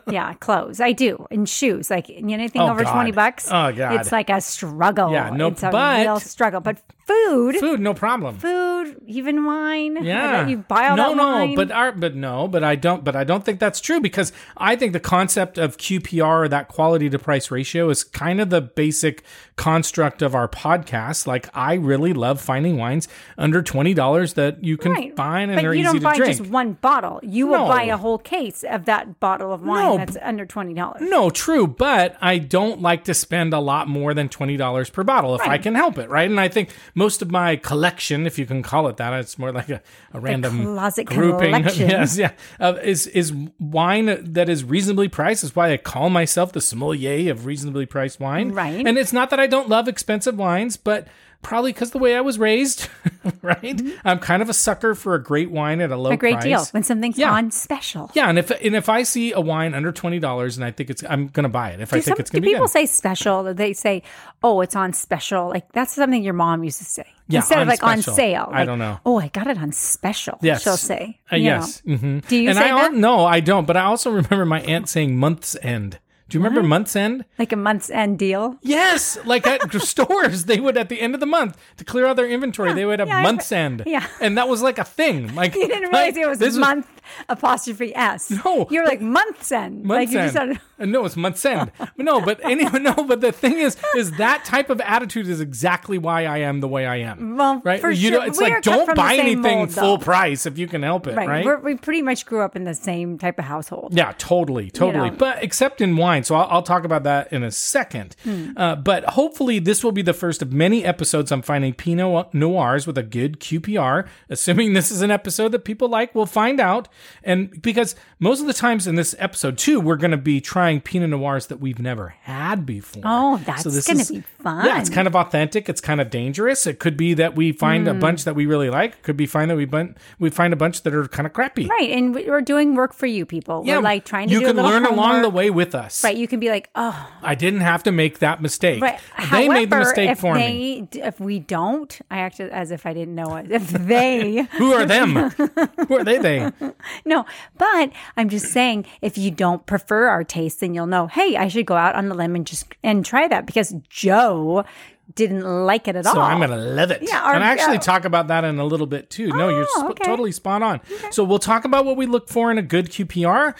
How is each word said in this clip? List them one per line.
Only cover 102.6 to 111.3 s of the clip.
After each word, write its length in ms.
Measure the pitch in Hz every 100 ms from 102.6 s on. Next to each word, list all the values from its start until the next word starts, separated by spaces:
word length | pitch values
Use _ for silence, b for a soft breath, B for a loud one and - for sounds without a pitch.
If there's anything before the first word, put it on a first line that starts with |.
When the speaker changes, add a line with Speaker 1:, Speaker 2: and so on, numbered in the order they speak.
Speaker 2:
the 100 | 180
same 440 | 156 196 170 175 165
type 200 | 180 175
of 80 | 139
household. 480 | 151 - - - 170
Speaker 1:
Yeah, 160 | 127 -
totally, 480 | - 175 151 127 95
Speaker 2:
You 40 |
Speaker 1:
totally. 400 | - 180 151 120
Speaker 2:
know. 60 | -
Speaker 1:
But 260 | 262 254
except 380 | 170 - 185 -
in 160 | 196 165
wine. 260 | 175 151
So 140 | - 160
I'll, 100 | 180
I'll 120 | 170
talk 220 | 170 180
about 180 | 165 160
that 280 | 143 143 -
in 100 | 139
a 80 | 120
second. 640 | - - 277 - 117 90 -
Speaker 2:
Hmm. 280 | 233 190 156 254
Speaker 1:
Uh, 200 | 175 151
but 280 | 139 180
hopefully 540 | - 247 302 - 262 214
this 240 | 170 208
will 100 | 233
be 100 | 202
the 120 | 175
first 260 | 165 175 156
of 100 | 135
many 320 | 135 175 226
episodes 480 | 180 170 160 156 135